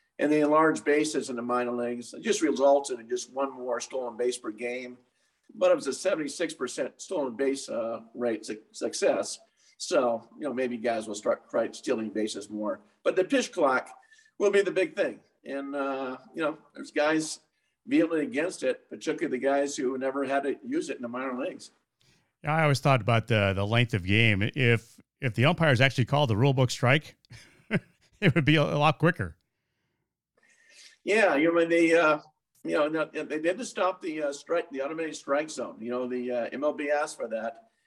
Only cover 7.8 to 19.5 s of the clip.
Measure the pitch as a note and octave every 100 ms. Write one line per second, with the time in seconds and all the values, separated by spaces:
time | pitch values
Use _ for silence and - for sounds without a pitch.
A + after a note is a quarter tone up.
7.8 | A2+ A2+ - B2 A#2+ G#2+ - G#2+ - -
8.8 | - - G3 - - - _ _ _ -
9.8 | - E3 B2 A2+ - - C#3+ B2 B2+ A#2+
10.8 | A#2 A2+ G#2+ G2+ - - _ B2 A2+ -
11.8 | - A#2 A2 G#2+ G#2+ G2+ G2 G#2+ G#2 F#2+
12.8 | _ _ - F#3 F3+ C#4 A3 - C#3 B2
13.8 | - - _ _ _ - G3+ G3 F#3+ E3
14.8 | F3+ G3+ F#3 D#3 _ _ - C#3 C#3 C#3+
15.8 | C#3 C3 C3 B2+ - E3 D3+ D#3 _ -
16.8 | - D3+ D3+ D#3+ D#3 - _ _ _ _
17.8 | A2 D3 E3 D#3+ C3 B2+ F3 - C3+ -
18.8 | - G#2+ D#3+ D3+ D3 B2+ C3+